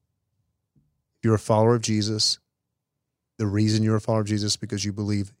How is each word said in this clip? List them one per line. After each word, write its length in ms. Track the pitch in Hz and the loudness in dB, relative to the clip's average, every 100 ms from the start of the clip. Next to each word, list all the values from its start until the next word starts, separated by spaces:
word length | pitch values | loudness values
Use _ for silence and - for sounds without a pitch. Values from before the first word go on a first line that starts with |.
| _ _ _ _ _ _ _ _ _ _ _ _ | _ _ _ _ _ _ _ _ _ _ _ _
If 60 | |
you're 100 | 117 | 0
a 40 | 107 | 0
follower 360 | - 110 113 | 2 2 4
of 80 | 120 | 2
Jesus, 560 | 110 107 104 107 - - _ _ _ _ _ _ _ _ _ - | 0 -2 -2 -2 -2 -4 _ _ _ _ _ _ _ _ _ -4
the 100 | 107 | -2
reason 360 | 101 107 110 | 2 2 2
you're 140 | 110 110 | 2 0
a 40 | |
follower 220 | - 110 | 0 -2
of 40 | 104 | 0
Jesus 260 | 107 104 | -2 -2
is 40 | - | -6
because 300 | 104 101 104 | -6 -8 -6
you 60 | |
believe 400 | 101 104 104 98 - | -6 -4 -4 -4 -12